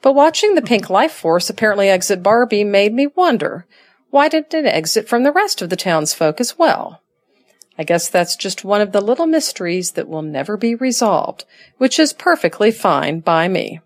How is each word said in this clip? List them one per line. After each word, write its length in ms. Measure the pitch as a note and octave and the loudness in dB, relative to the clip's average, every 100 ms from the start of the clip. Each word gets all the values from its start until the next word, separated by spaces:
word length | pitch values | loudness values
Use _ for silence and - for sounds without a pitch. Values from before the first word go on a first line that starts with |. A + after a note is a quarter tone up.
But 100 | C4 | 4
watching 400 | C#4 D4+ D#4+ G#4+ | 4 4 4 2
the 80 | F4+ | 2
pink 280 | A#3 A3+ F3+ | 2 -2 0
life 200 | F#3+ D#4 | 0 0
force 360 | - E3 E3+ - | -2 0 0 -2
apparently 400 | G#3 A3 G3+ G3 | -2 0 2 2
exit 340 | F#3 - F#3+ | 2 0 0
Barbie 400 | F#3 A3+ B3 G#3 | 2 2 2 0
made 300 | G#3 G3+ G#3 | 2 2 2
me 140 | A#3 C#4+ | 2 -2
wonder, 580 | F#4 F4+ A#3 D3 F3 - _ _ _ _ | 2 2 2 -2 -8 -16 _ _ _ _
why 180 | - D4+ | 2 2
didn't 240 | D#4 D4+ | 0 -2
it 120 | D#4+ C4+ | -2 0
exit 420 | D#3+ D#3 A3 A3 | 0 -2 -4 0
from 140 | A#3+ | 0
the 80 | C4+ | 2
rest 280 | D#4 G#4 - | 2 -2 -4
of 80 | F3 | -6
the 60 | F3+ | -4
townsfolk 640 | F#3+ D#3+ D3+ - D#3+ D3+ | 0 0 -2 0 -2 0
as 180 | B3 - | -6 0
well? 420 | D#4+ - - - _ _ _ _ _ _ _ - | 0 0 -6 -16 _ _ _ _ _ _ _ -12
I 60 | |
guess 260 | D3+ E3+ - | -2 -2 0
that's 280 | F3+ E3+ - | 0 0 -4
just 280 | G3 F#3+ | -8 -8
one 160 | F#3+ G#3 | -2 -2
of 120 | G3+ | 0
the 80 | G3+ | -2
little 260 | G3+ B3+ E4 | 0 -2 0
mysteries 680 | D#4+ C#4+ - F3 F3+ F3 | 0 -2 -6 -4 -4 -4
that 140 | - - | -8 -8
will 140 | D#3+ | -10
never 340 | D#3 C#3+ D3+ G#3 | -8 -8 -6 -4
be 200 | A#3 A#3 | -2 -2
resolved, 680 | C4 A#3 A3+ E3+ - - - _ - _ | -2 0 2 0 -2 -10 -20 _ -20 _
which 200 | C4 - | -2 2
is 140 | D4+ | 0
perfectly 580 | - - E4 E3 - G#3+ | 0 0 0 0 2 0
fine 480 | A3 G3 C#3+ D3 D#3+ | 2 0 0 0 -4
by 280 | D#3+ E3 E3+ | 0 0 0
me. 320 | F#3 G#1 D#3+ | -2 -6 -12